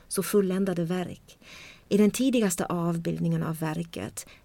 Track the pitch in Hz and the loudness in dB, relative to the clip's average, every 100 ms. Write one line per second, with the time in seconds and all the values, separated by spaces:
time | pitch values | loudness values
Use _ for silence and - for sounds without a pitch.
0 | - - 185 208 190 185 196 175 165 180 | -8 -6 0 2 2 2 0 0 -2 -2
1 | 175 - - - - - - - - 202 | -6 -10 -18 -20 -20 -20 -20 -20 0 4
2 | 208 - 262 240 202 - - 175 170 170 | 4 4 2 4 2 0 -2 -2 0 -2
3 | 170 165 170 165 160 160 160 156 170 - | -2 -2 0 0 -2 -2 -4 -4 -6 -8
4 | 92 - - - | -10 -10 -16 -14